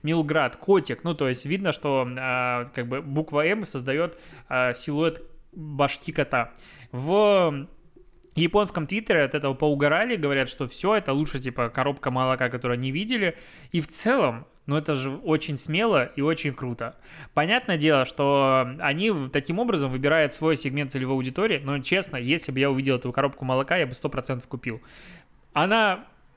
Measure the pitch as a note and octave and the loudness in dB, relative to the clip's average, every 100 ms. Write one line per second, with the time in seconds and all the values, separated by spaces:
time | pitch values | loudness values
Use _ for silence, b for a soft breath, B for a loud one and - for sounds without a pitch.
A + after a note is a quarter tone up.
0 | D3 E3 D3+ D#3 C3+ - - G3 - A#2+ | -2 0 2 0 0 -2 4 4 4 -4
1 | E3+ D#3 C3+ B2+ C#3 F#3+ F#3+ C#3+ D3 C3+ | -4 -2 -2 -2 -4 -2 -2 -2 0 0
2 | B2 B2+ C3 B2+ B2 B2 B2 - A#2 C3+ | -2 -4 -4 -2 0 -2 -4 -8 -6 -6
3 | C#3 C#3 D#3 D3 D#3+ G#3+ G3 C3+ B2+ C#3+ | -4 -4 -2 0 2 0 -4 -6 -2 -2
4 | E3+ - B B B B2+ B2+ A#2+ - D3 | -2 -4 B B B 0 2 0 -4 0
5 | D#3+ D#3+ - - - - D3+ C#3 C#3 - | 0 -2 -16 -20 -20 -14 -8 0 0 0
6 | - E3+ C#3 B2+ A#2 B B B B B2 | -6 -4 0 0 -2 B B B B -8
7 | C#3+ G3 G#3 G3 E3+ C#3+ C#3 - - - | 0 4 6 6 4 0 -8 -16 -20 -20
8 | - - _ - E3+ G#3 G3+ F3 D3 G3+ | -20 -20 _ 0 2 4 2 -2 -2 -4
9 | A3 F3 C3+ D3 C#3 C3 D3+ C#3 D3 E3 | 2 2 2 0 -2 0 2 4 4 2
10 | A#3+ A3 C#3+ C#3 C3 - B2+ - F#3 G#3+ | 0 0 0 0 -2 -4 -8 -2 2 2
11 | F#3 C#3 D3+ C#3 B2+ B2+ A#2 C3+ C3+ C#3 | 2 -2 -2 -4 -6 -4 -4 0 -2 -2
12 | C3+ B2+ C3 C3 B2 B2+ B2 A#2+ C3 D3 | -2 0 0 0 -2 -2 -2 -2 -2 -4
13 | G#3+ B3 F#3 - B B B E3+ D3+ - | -2 0 -2 -4 B B B -4 -4 -4
14 | A3 C4 D3 A#2 D3 _ - D3 D3+ C#3 | 0 2 2 0 -12 _ -2 -2 0 -2
15 | C3 D3 - D#3 D#3+ C#3 - D#3+ A3+ E3 | -2 -6 0 0 0 -6 -2 0 2 2
16 | A#2+ - D3 D#3+ D3 B2+ B2 A#2 A#2 - | 2 0 0 0 -4 -6 -8 -6 -8 -12
17 | B B B - D#3+ A#3+ - E3 D3+ C#3+ | B B B 0 2 2 2 2 4 4
18 | B2+ - C#3 C#3 C3+ C3 B2 C#3+ D3+ D3+ | 2 0 4 4 6 4 2 -2 -2 0
19 | G#3+ F3+ C3 C#3+ C3 F3 A#3+ F3+ C3+ B2+ | 0 0 0 -2 -2 -2 0 0 0 0
20 | C#3+ D#3+ D3 - D#3 D3+ C#3 C#3 C#3 C3+ | 2 4 2 2 0 0 0 -4 -4 -4
21 | B2+ C3+ B2+ C3 A3 D3+ C#3 C#3+ C3 F#3 | -2 -2 -2 -2 0 0 -2 -4 0 -2
22 | - C3 B2 D#3+ - C3 C#3 C3+ C3+ B2+ | -2 -4 -2 -2 0 0 2 2 0 0
23 | B2 B2+ C#3 - C3 B2+ C#3 F3+ C#3+ B2 | 0 0 0 -2 -2 0 2 0 0 -4
24 | C#3+ C3+ - B2+ - B2 B2 A2 B B | -6 -6 -6 -8 -8 -10 -8 -10 B B
25 | B B B _ _ D3 F3+ A3+ G#3+ F#3+ | B B B _ _ 0 2 4 2 0
26 | - _ _ | -6 _ _